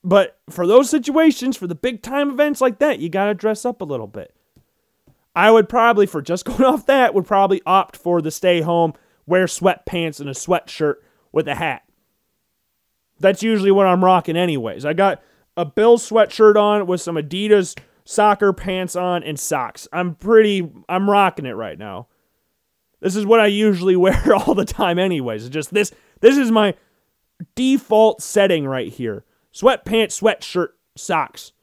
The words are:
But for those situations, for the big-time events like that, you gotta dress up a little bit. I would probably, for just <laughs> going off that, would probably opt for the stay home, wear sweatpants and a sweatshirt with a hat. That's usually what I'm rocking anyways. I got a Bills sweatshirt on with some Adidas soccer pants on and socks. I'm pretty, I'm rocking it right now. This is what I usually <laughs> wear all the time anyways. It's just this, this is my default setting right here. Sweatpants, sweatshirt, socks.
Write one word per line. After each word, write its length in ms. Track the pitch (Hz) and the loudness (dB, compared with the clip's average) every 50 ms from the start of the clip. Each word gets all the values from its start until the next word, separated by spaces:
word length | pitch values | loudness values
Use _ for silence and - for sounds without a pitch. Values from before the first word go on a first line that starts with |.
| - | 0
But 340 | 180 190 202 185 - _ _ _ - | 4 2 2 2 2 _ _ _ -16
for 180 | - 180 175 | -6 -4 0
those 220 | 180 214 247 285 240 | 2 2 2 2 0
situations, 680 | 302 302 233 294 269 320 320 320 254 - 240 262 247 | -2 -4 -4 -2 0 2 2 2 2 0 -4 -6 -6
for 100 | - 185 | -6 -8
the 80 | 175 170 | -10 -10
big-time 560 | - - 254 247 202 - 233 262 285 285 285 | -6 -6 -6 -6 -8 -12 -6 -4 -4 -4 -4
events 300 | 269 247 294 294 285 - | 0 -2 -2 -2 0 -2
like 180 | 254 262 208 _ | -2 -2 0 _
that, 220 | - 302 233 - | -2 -2 -2 -4
you 80 | 147 170 | -6 -6
gotta 260 | 156 190 196 208 208 | -4 -2 -2 -2 -4
dress 300 | 180 - 220 214 214 - | -2 -4 -4 -4 -4 -6
up 160 | 247 240 _ | -8 -8 _
a 40 | 190 | -10
little 220 | 147 143 120 107 | -8 -8 -10 -10
bit. 260 | 101 - 104 - - _ _ _ _ _ _ _ _ _ _ _ _ _ _ _ _ _ _ _ _ _ | -12 -14 -16 -18 -18 _ _ _ _ _ _ _ _ _ _ _ _ _ _ _ _ _ _ _ _ _
I 160 | 170 190 214 | 2 4 6
would 180 | 226 226 214 - | 6 6 4 2
probably, 380 | 226 240 226 233 233 202 202 | 0 2 2 2 4 2 0
for 160 | - - 156 | 0 -2 -8
just 220 | 139 - 170 185 - | -6 -4 -6 -6 -6
<laughs> 20 | |
going 180 | - 233 - 254 | -8 -2 2 2
off 220 | 262 302 240 - | 2 2 0 0
that, 260 | - 269 269 254 233 | 0 2 2 2 2
would 140 | 202 202 165 | 0 -2 -2
probably 340 | - 208 196 196 190 190 180 _ | 0 0 2 2 2 0 -2 _
opt 300 | 170 185 196 - - - | 0 0 0 0 -2 -10
for 260 | - _ 175 175 170 | -8 _ -2 0 0
the 80 | 151 160 | -2 -4
stay 320 | - - - 180 175 170 | -6 -2 0 0 0 0
home, 320 | 156 170 170 170 165 160 139 _ _ _ _ _ _ | 0 0 0 0 0 0 -2 _ _ _ _ _ _
wear 180 | - 175 185 185 | 0 0 0 0
sweatpants 760 | 165 - - 170 196 - - _ - 185 175 165 160 143 - | 0 -4 0 0 0 0 0 _ -8 -8 -6 -6 -8 -8 -10
and 100 | 147 139 | -14 -12
a 20 | |
sweatshirt 640 | 135 - - - 180 165 _ - - - 156 147 - _ _ _ _ _ _ _ | -12 -12 -4 -2 -2 -2 _ -10 -6 -4 -2 -2 -2 _ _ _ _ _ _ _
with 140 | - 160 156 147 | -4 -4 -4 -4
a 80 | 139 | -6
hat. 260 | - 170 156 127 - _ _ _ _ _ _ _ _ _ _ _ _ _ _ _ _ _ _ _ _ _ _ _ _ _ _ _ _ | -4 -4 -6 -6 -8 _ _ _ _ _ _ _ _ _ _ _ _ _ _ _ _ _ _ _ _ _ _ _ _ _ _ _ _
That's 220 | 151 190 202 - | 2 2 2 2
usually 280 | 202 226 220 208 190 196 | 0 0 0 2 4 4
what 160 | 196 202 196 | 4 4 4
I'm 160 | 185 180 180 | 4 4 4
rocking 340 | 185 185 185 175 - - 160 | 4 4 4 4 2 -2 -2
anyways. 500 | 170 180 175 151 135 113 110 - - 135 | -2 -2 -2 -2 -4 -6 -8 -10 -6 -6
I 80 | 147 160 | -4 0
got 280 | 170 196 190 - - _ _ _ _ _ _ _ | 0 0 0 0 -4 _ _ _ _ _ _ _
a 80 | - 175 | -8 -8
Bills 440 | 147 _ 208 214 233 233 240 - - | -6 _ 0 4 4 4 4 2 -2
sweatshirt 480 | 214 226 208 208 - - 220 214 208 | 2 2 2 2 2 4 4 4 6
on 300 | 208 208 208 208 208 196 | 4 2 2 2 0 0
with 140 | 175 185 175 | -2 -4 -4
some 160 | - 170 170 | -4 -6 -6
Adidas 640 | - - 139 165 190 208 214 214 202 185 - - - _ _ _ _ _ | -6 -6 -6 -6 -6 2 4 4 4 2 -2 -8 -18 _ _ _ _ _
soccer 480 | - - 214 208 214 202 202 208 196 | -6 -2 2 2 2 2 2 0 -2
pants 440 | 185 - - 196 185 185 185 170 - | -2 -2 -8 -8 -6 -6 -8 -6 -6
on 260 | 180 180 180 180 175 | -4 -4 -2 -4 -4
and 160 | 165 156 151 139 | -4 -8 -10 -10
socks. 500 | - - 160 139 123 117 - - - - | -6 -6 -4 -4 -6 -8 -10 -18 -20 -10
I'm 220 | - 170 180 180 156 | -6 -6 -6 -6 -8
pretty, 560 | _ - 202 233 220 220 208 202 190 175 151 - - _ - | _ 0 0 2 2 2 0 -2 -4 -6 -8 -14 -20 _ -6
I'm 220 | 170 185 196 202 | -4 -2 0 2
rocking 360 | 202 202 196 185 - - 147 | 2 2 2 0 -2 -4 -10
it 100 | 127 110 | -10 -8
right 220 | 101 113 95 76 76 | -10 -10 -10 -12 -12
now. 300 | 104 104 95 90 - _ _ _ _ _ _ _ _ _ _ _ _ _ _ _ _ _ _ _ | -14 -12 -12 -14 -14 _ _ _ _ _ _ _ _ _ _ _ _ _ _ _ _ _ _ _
This 160 | - 190 185 | -6 -4 -2
is 100 | 214 208 | -2 2
what 140 | 196 226 226 | 4 4 6
I 60 | 214 | 6
usually 500 | 208 202 208 214 214 196 175 180 190 185 | 4 2 2 2 2 2 2 2 2 2
<laughs> 0 | |
wear 380 | 185 180 190 - - - 302 - | 4 4 2 2 2 2 2 2
all 200 | - - - - | 2 2 0 0
the 100 | 185 - | -2 -2
time 340 | - - - 220 180 175 180 | -4 -4 -2 -2 0 0 0
anyways. 460 | 190 190 180 147 127 120 110 107 98 | 0 -2 -2 -4 -4 -6 -8 -8 -10
It's 80 | 123 | -10
just 220 | 135 156 147 - 180 | -10 -10 -10 -4 -2
this, 180 | 208 208 - - _ _ _ _ _ | -2 -2 -2 -6 _ _ _ _ _
this 180 | - 233 269 285 | 6 6 6 6
is 120 | 262 226 | 0 2
my 240 | 226 220 208 196 170 _ _ _ _ _ _ _ _ _ _ _ _ _ 175 _ _ | 2 2 2 0 -2 _ _ _ _ _ _ _ _ _ _ _ _ _ -20 _ _
default 680 | - 254 262 269 - - - 220 214 220 220 - - | -2 0 0 0 0 0 0 4 4 4 4 2 -2
setting 440 | - - - 208 196 190 180 160 143 | -10 -4 0 0 2 2 2 0 -2
right 240 | 135 135 127 - 90 | -4 -6 -6 -6 -8
here. 340 | - - 127 113 101 101 _ _ _ _ _ _ | -10 -8 -8 -8 -8 -8 _ _ _ _ _ _
Sweatpants, 680 | _ - - 262 247 - _ - 214 226 220 - - - | _ 0 2 2 2 0 _ -4 -2 -2 -2 -2 -4 -2
sweatshirt, 480 | 202 226 - - - - - 180 170 - _ _ _ _ _ | -2 -2 -2 -2 -10 -6 -4 -4 -4 -4 _ _ _ _ _
socks. 560 | - - - 180 156 139 - _ - - - _ _ | -18 -8 -4 -4 -4 -4 -6 _ -20 -20 -20 _ _